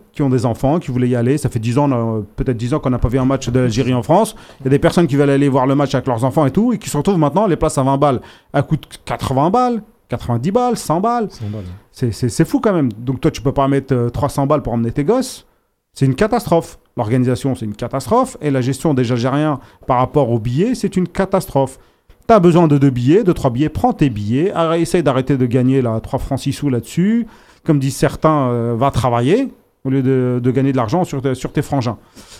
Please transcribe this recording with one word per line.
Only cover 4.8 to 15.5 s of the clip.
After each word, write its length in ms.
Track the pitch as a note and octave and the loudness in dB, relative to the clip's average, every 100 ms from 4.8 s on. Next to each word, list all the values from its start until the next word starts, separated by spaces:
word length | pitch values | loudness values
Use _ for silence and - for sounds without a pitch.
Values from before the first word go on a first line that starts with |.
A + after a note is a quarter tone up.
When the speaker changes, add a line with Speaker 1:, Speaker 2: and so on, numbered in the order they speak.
| E3 F#3 E3 | 2 2 2
Speaker 1:
qui 120 | C#3 | 2
veulent 120 | C#3+ | 2
aller 200 | C#3 C#3+ | 4 2
voir 180 | C3 B2+ | 2 2
le 80 | C#3 | 2
match 180 | C#3+ C3 | 0 -2
avec 120 | C3+ | -2
leurs 160 | A#2 | -2
enfants 220 | B2+ D#3+ C3+ | 0 2 0
et 60 | |
tout, 200 | F#3 A#3+ | 2 0
et 60 | G#3+ | -2
qui 120 | - | -4
se 60 | D3 | -2
retrouvent 220 | E3 F#3 | 0 2
maintenant, 280 | C#3+ D#3 G#3+ | 2 2 0
les 120 | D3+ | 2
places 200 | D#3 C#3+ | 0 0
à 60 | |
vingt 140 | C3 C#3 | 0 2
balles, 240 | D3 A2+ - - _ | 2 0 -6 -20 _
elles 100 | C#3+ | -4
coûtent 380 | - D#3 - - | -2 -4 -6 -16
quatre-vingts 460 | - A#2+ - C3 D#3+ | -8 -6 -2 0 2
balles, 340 | A#3+ B3 A#3 - _ - | 2 0 -2 -8 _ -10
quatre-vingt-dix 440 | A#2+ - A#2 D3 | -8 -4 -2 0
balles, 260 | A3+ B3 - | 0 0 -2
cent 240 | - D#3+ | -2 -2
balles. 260 | A3+ A#3+ G#3 | 0 -2 -4
Speaker 2:
Cent 200 | - G#2 | -8 -10
balles, 80 | G#2+ | -8
ouais. 80 | F2+ F#2 _ | -10 -14 _
Speaker 1:
C'est, 220 | - B2 | -6 -4
c'est, 160 | G2 B2 | -2 -4
c'est 160 | - E3 | 0 0
fou 160 | C#4 | 0
quand 100 | A3 | 0
même. 180 | F3 C3 | 2 0
Donc 260 | G#2 B2 B2+ | -4 -6 -2
toi, 120 | D#3+ | -2
tu 100 | - | -2
peux 100 | B2+ | -2
pas 160 | C#3 C#3 | 0 2
mettre, 260 | C#3 C#3 | 0 0
euh, 160 | B2+ A#2+ | 0 -2
trois 200 | - C#3+ | -2 -4
cents 180 | - C#3 | -2 0
balles 140 | D3 | 0
pour 80 | A#2 | 0
emmener 220 | A#2 A#2 | -2 -2
tes 100 | D3 | -2
gosses. 420 | D3 B3+ B3+ - - | 0 0 -2 -8 -20